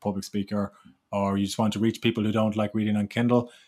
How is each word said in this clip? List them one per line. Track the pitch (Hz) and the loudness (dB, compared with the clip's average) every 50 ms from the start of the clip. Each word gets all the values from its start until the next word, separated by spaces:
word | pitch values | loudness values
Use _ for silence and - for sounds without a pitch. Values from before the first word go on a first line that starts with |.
public | - 107 98 98 98 | -6 -4 -4 -4 -6
speaker | - - 101 98 - 107 104 101 101 - - - - - _ _ _ | -6 -4 -6 -4 -4 -2 -4 -4 -4 -6 -12 -20 -20 -20 _ _ _
or | - 101 98 98 98 98 | -4 -2 0 0 0 0
you | 101 | 0
just | 95 - - | 0 0 0
want | 110 107 104 | 0 0 0
to | 101 | 2
reach | 110 113 113 - | 0 0 0 2
people | - 117 110 113 104 | 0 0 2 2 0
who | 107 | 0
don't | 104 110 110 110 104 | 2 2 2 2 2
like | 107 107 104 - | 0 -2 -2 -2
reading | 110 107 107 104 | -2 -2 0 0
on | 104 104 101 | 0 -2 -2
Kindle, | - 117 120 120 123 123 120 - - - - | -2 0 2 4 4 2 2 0 -6 -20 -20